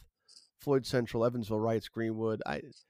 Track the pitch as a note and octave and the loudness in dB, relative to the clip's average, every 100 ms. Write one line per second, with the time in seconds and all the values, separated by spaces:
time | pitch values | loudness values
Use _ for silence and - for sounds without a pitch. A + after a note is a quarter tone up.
0 | - _ _ - _ _ - C#3 A#2 C3 | -20 _ _ -20 _ _ 2 2 2 0
1 | A#2 A#2 A#2 A#2+ G#2 G#2+ A2+ A2+ - - | 0 2 2 0 -2 0 2 0 -2 -4
2 | A2+ A2 A2+ A2 - D2 - - | -2 0 -2 -2 -4 -6 -8 -18